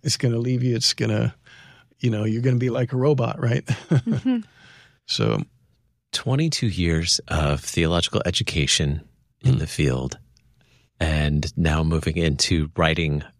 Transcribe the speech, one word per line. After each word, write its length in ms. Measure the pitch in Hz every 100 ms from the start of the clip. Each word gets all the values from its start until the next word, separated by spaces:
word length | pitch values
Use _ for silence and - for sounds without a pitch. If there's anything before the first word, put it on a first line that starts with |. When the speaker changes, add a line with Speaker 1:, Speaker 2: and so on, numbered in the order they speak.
Speaker 1:
it's 140 | 139 -
gonna 200 | 127 117
leave 240 | 120 127
you, 140 | 127 113
it's 160 | -
gonna, 400 | - 113 107 117 - - - - - _ _
you 100 | 123
know, 140 | 107
you're 180 | 107 113
gonna 140 | 127 123
be 140 | 127
like 220 | 120 123
a 40 | 127
robot, 440 | 135 143 113 -
right? 240 | 120 127 -
<laughs> 100 | 120 -
Speaker 2:
Mm-hmm. 480 | 143 233 139 262 247 214 _ - - - _ -
Speaker 1:
So. 360 | - 55 55 - _ _ _ _ _ _
Speaker 3:
Twenty-two 560 | - - 135 165 - 117
years 520 | 90 85 80 82 - -
of 320 | 80 76 71
theological 640 | - - 80 85 - 95
education 760 | - 85 - 85 69 - 76 76 - _ _ _
in 140 | 127 131
Speaker 1:
Mm. 20 |
Speaker 3:
the 80 | -
field 520 | - 73 64 65 - - _ _ _ _ _ _ _
and 520 | 80 78 76 73 76 -
now 240 | 85 76
moving 340 | 80 80 80 80
into 540 | 82 71 - 82 76 -
writing 480 | 80 80 80 73 - _